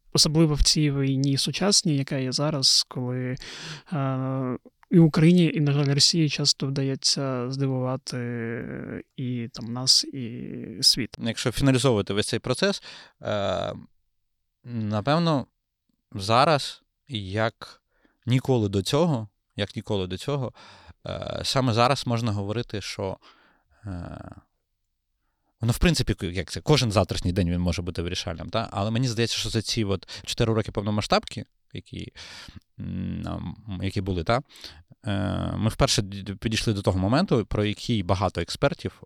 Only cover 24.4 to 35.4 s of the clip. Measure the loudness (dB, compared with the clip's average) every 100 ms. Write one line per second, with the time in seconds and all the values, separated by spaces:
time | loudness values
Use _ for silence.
24.4 | -20 _ _ _ _ _ _ _ _ _
25.4 | _ -4 -2 2 4 4 0 -2 -4 -4
26.4 | -6 -4 2 4 4 4 2 0 0 2
27.4 | 2 2 0 0 -4 -4 -4 -4 -6 -8
28.4 | -6 -4 -4 -2 -2 0 0 0 0 -2
29.4 | -2 -2 -2 0 0 -2 -4 -12 -6 -2
30.4 | 2 2 0 -2 -2 0 2 0 0 -10
31.4 | -14 _ _ -16 -12 -12 -12 -14 -18 -18
32.4 | -18 -20 _ -12 -8 -6 -6 -6 -6 -8
33.4 | -8 -10 -10 -6 -4 -2 -2 -2 0 -2
34.4 | -2 -16 -20 -20 -20 -10 -4 -2 -2 -2